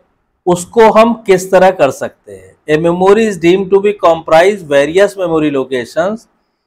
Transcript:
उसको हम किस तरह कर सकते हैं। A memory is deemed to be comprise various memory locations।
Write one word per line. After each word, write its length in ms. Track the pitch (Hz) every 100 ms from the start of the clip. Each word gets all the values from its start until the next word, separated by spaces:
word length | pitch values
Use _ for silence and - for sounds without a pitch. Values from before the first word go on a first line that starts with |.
| _ _ _ _ -
उसको 420 | 175 - 233 220
हम 220 | 202 233 226 -
किस 240 | 185 185
तरह 200 | 185 185
कर 180 | 185 139
सकते 400 | 131 117 - -
हैं। 240 | 95 92 _ -
A 100 | 156
memory 480 | 170 175 190 208 220
is 120 | 180
deemed 300 | 170 190 190
to 80 | 196
be 100 | 202 208
comprise 640 | 175 165 - 160 185 208 156
various 440 | 143 147 175 196 196
memory 340 | 175 160 151
locations। 720 | 139 127 131 117 - 180 220 _ _ _ _